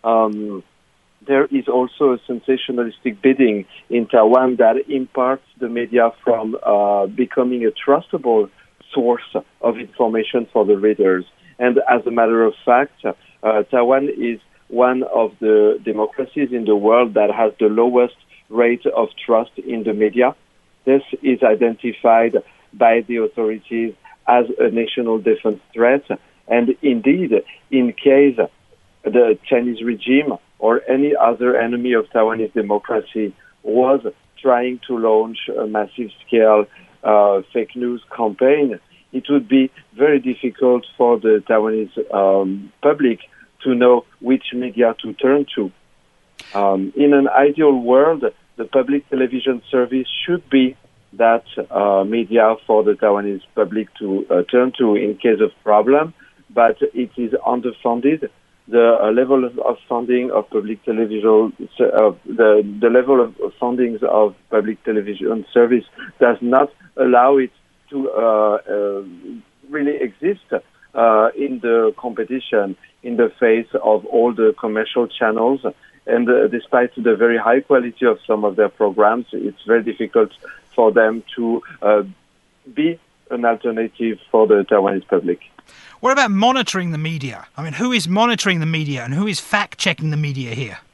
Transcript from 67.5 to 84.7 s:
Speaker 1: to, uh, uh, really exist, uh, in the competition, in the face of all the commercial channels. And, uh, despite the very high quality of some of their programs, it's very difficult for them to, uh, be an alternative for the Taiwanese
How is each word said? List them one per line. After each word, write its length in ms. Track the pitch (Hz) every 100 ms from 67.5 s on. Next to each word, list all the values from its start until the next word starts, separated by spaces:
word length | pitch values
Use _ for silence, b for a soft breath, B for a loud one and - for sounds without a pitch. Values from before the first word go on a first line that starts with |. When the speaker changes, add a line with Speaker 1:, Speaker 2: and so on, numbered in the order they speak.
| _ _ _ _
Speaker 1:
to, 200 | 143 135
uh, 460 | 107 113 107 107 104 -
uh, 340 | 104 101 101 95 87 90 117 _ _ 135
really 280 | 147 143 143
exist, 480 | 127 _ 170 196 _ - _ b b
uh, 360 | - 117 110 110 -
in 240 | 143 127
the 340 | 117 117 110 -
competition, 800 | 120 113 110 131 - 110 98 95 b _
in 140 | 123 117
the 120 | 113 _
face 280 | 117 113 117 -
of 220 | 110 107 101
all 260 | - 120
the 240 | 117 110 -
commercial 500 | 113 107 110 127 117
channels. 580 | - 113 110 113 135 110 - b b -
And, 220 | 120 120
uh, 180 | 123 110
despite 460 | 120 - 127 123 -
the 200 | 117 104
very 220 | 117 117
high 240 | 107 131
quality 440 | 139 135 120 - 123
of 140 | 107 -
some 180 | 107 104
of 100 | 98
their 140 | 101
programs, 560 | _ 104 95 104 117 117
it's 300 | - 104 - 107
very 180 | 117
difficult 480 | 110 - 110 117 104 - B B _ -
for 160 | 110
them 320 | 104 110 113 - -
to, 280 | 117 113 B B
uh, 220 | 104 107 98 95 _ _ _ _ 139
be 260 | 117 156 165 _ _ _
an 120 | 123
alternative 760 | 120 117 120 113 113 - 117 104 _
for 160 | 113 107
the 180 | 104
Taiwanese 380 | 95